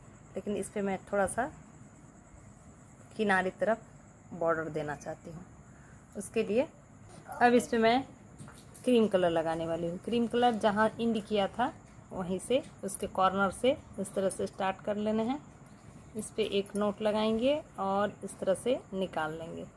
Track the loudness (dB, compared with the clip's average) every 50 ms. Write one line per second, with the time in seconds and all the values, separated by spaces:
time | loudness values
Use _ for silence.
0 | -20 -20 -20 -20 -20 -14 -12 -8 -6 -4 -4 -4 -4 -6 -4 -4 -2 -2 -2 -4
1 | -4 -2 0 2 2 2 0 -2 -4 -4 -6 -12 -18 -20 -20 -20 -20 -20 -20 -20
2 | -20 -20 -20 -20 -20 -20 -20 -20 -20 -20 -20 -20 -20 -20 -20 -20 -20 -20 -20 -20
3 | -20 -10 -4 0 2 4 4 4 2 0 -2 0 0 0 0 0 -4 -10 -20 -20
4 | -20 -20 -20 -20 -18 -14 -6 -2 0 2 2 0 0 -4 -4 -4 -4 -4 -6 -8
5 | -8 -10 -10 -10 -12 -14 -14 -14 -16 -18 -20 -20 -20 -20 -20 -20 -20 -20 -20 -20
6 | -20 -16 -12 -12 -10 -4 -2 -2 0 2 2 2 0 0 -4 -14 -20 -20 -20 -20
7 | -20 -20 -20 -18 -16 -10 0 4 6 6 8 6 4 4 2 4 4 4 4 4
8 | 2 -2 -10 -20 -20 -20 -18 -18 -18 -18 -18 -20 -20 -20 -20 -6 0 4 6 6
9 | 6 6 4 4 4 4 2 2 0 0 -2 -2 -2 -2 -2 -2 -2 -4 -6 -6
10 | -4 -2 0 0 0 0 2 4 4 4 4 4 2 2 4 4 2 2 2 0
11 | -2 0 0 -2 -2 -2 0 0 0 0 0 -2 -2 -2 -4 -6 -16 -20 -20 -20
12 | -16 -12 -8 -8 -4 -4 -4 -4 -2 0 0 0 0 -2 -10 -10 -8 -8 -6 -6
13 | -6 -4 0 4 4 4 4 4 2 2 2 2 2 2 2 0 -2 -10 -10 -8
14 | -8 -6 -2 0 0 0 0 -2 -4 -6 -4 -2 -2 -2 -2 -2 -4 -4 -4 -2
15 | 0 0 0 0 0 -2 -2 -6 -8 -14 -20 -20 -20 -20 -20 -20 -20 -20 -20 -20
16 | -20 -14 -10 -10 -10 -6 -4 -4 -2 0 0 -2 -2 -2 -2 -2 0 0 0 0
17 | 0 0 2 2 2 2 2 2 2 2 2 0 -2 -8 -8 -4 -2 0 0 2
18 | 0 0 -2 -6 -10 -12 -10 -4 0 0 0 0 0 0 -2 -2 -2 -6 -4 -4
19 | -4 -2 -2 -2 -4 -4 -4 -8 -10 -10 -10 -12 -12 -14 -16